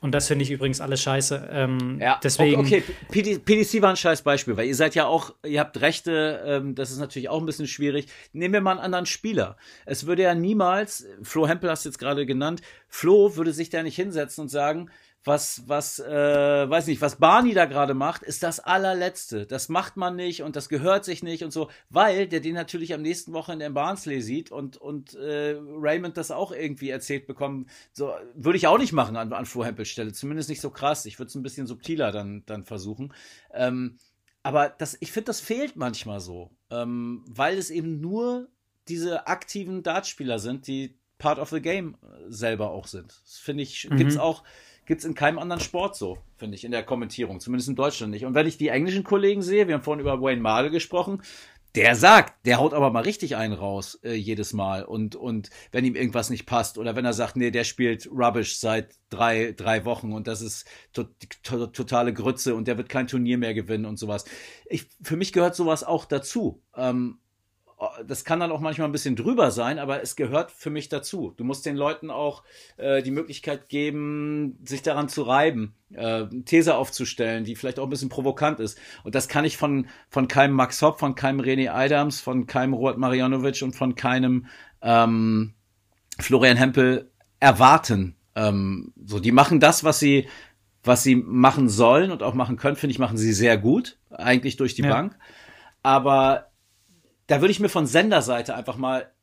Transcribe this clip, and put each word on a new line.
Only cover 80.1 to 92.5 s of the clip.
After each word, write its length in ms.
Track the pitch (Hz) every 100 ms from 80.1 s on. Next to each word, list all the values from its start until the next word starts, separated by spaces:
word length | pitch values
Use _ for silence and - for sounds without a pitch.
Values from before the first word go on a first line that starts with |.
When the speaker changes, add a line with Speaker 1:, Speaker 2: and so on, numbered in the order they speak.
| - 131
Speaker 2:
keinem 280 | 143 139 135
Max 260 | 127 -
Hopp, 180 | 151 151
von 160 | 147 131
keinem 240 | 139 135
René 300 | 127 135 131
Adams, 500 | 92 135 147 147 135
von 280 | - 127 123
keinem 260 | 135 127
Robert 240 | 127 135 113
Marjanovic 640 | 127 127 127 131 135 131
und 160 | 131 127
von 180 | 131 123
keinem, 520 | 123 127 127 127 123 - - _
ähm, 720 | 113 117 117 113 110 110 107 - _ _ _ _ _ -
Florian 380 | - 127 127 120
Hempel 520 | 131 131 127 127 - _ _ _
erwarten. 800 | 139 101 131 160 - 107 92 - _ -
Ähm, 560 | 107 101 95 95 - - 101
so, 160 | 104
die 100 | 101
machen 300 | 123 143 165
das, 240 | 151 165 156
was 140 | 147
sie, 280 | 147 143 135 - - _ _ _
was 200 | - 123
sie 120 | 135 123
machen 540 | 80 123 131 147 127
sollen 420 | 101 117 135 190
und 120 | 170
auch 100 | 113
machen 240 | 123 113